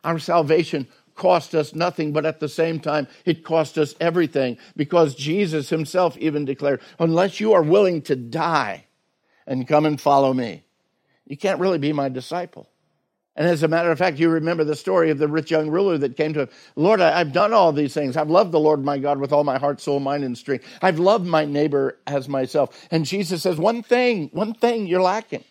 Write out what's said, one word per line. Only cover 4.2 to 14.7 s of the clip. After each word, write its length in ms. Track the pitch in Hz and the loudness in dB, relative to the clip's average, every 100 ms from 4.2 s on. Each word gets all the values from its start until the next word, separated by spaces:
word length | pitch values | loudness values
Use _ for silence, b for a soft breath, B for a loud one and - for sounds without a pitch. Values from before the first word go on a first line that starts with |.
| 156 143 127 120 B | 0 0 -2 -6 B
because 400 | - 143 175 156 | -6 0 2 2
Jesus 540 | 131 143 185 190 156 - | 0 -4 -2 -2 -2 -4
himself 460 | 160 147 180 175 - | -4 -2 0 0 -2
even 260 | 156 147 | -4 -2
declared, 360 | 139 135 143 131 B B | -4 -4 -2 -2 B B
"Unless 400 | 165 165 190 - | 0 2 0 0
you 140 | 214 | 2
are 100 | 190 | 4
willing 400 | 151 196 190 165 | 4 4 4 0
to 120 | 139 | -4
die 680 | 135 117 151 165 156 110 85 _ _ _ _ _ _ - | -4 -4 -4 0 0 -2 -8 _ _ _ _ _ _ -8
and 200 | 131 123 | -6 2
come 200 | 151 156 | 2 2
and 120 | 147 | 0
follow 360 | 151 143 135 | 2 4 4
me, 300 | 127 120 78 _ _ _ _ _ _ | 0 -4 -10 _ _ _ _ _ _
you 100 | _ | _
can't 240 | 147 196 185 | -6 -4 0
really 200 | 185 170 | 0 0
be 140 | 143 | -2
my 160 | 151 139 | -2 -4
disciple." 600 | 127 123 170 175 - - _ _ _ _ _ _ | -6 -8 -8 -10 -16 -20 _ _ _ _ _ _
And 120 | - 170 | -2 0
as 160 | 160 | 2
a 40 | 156 | 2
matter 220 | 160 170 | 2 0
of 60 | 160 | 2
fact, 220 | 185 139 | 0 2
you 100 | 165 | 0
remember 340 | 160 160 170 | 2 -2 -2
the 120 | 151 | -2